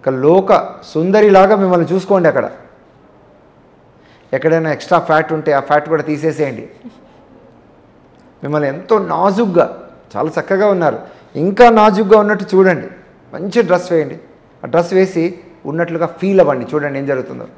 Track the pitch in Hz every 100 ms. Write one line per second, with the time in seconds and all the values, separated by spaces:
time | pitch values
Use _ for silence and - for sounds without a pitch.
0 | - 131 143 185 190 202 - - - 156
1 | 175 208 214 190 190 202 190 180 156 185
2 | 185 196 165 135 - - - _ _ _
3 | _ _ _ _ _ _ _ _ _ _
4 | _ _ _ 135 151 165 160 143 - 175
5 | 165 156 156 160 151 139 135 147 151 160
6 | 151 147 160 139 143 117 - - 247 -
7 | _ _ _ - - _ _ _ _ _
8 | _ _ _ _ 139 151 143 147 180 220
9 | 180 160 190 196 226 175 - - - -
10 | _ - 156 160 - 196 208 190 156 120
11 | - - - - 175 202 240 220 214 196
12 | 202 214 208 208 196 185 190 156 - -
13 | - _ _ 135 190 240 185 180 180 170
14 | 147 - - - _ _ - 156 175 185
15 | 190 170 170 175 - - - 156 170 165
16 | 165 - 190 190 151 131 117 151 143 139
17 | 139 131 127 127 117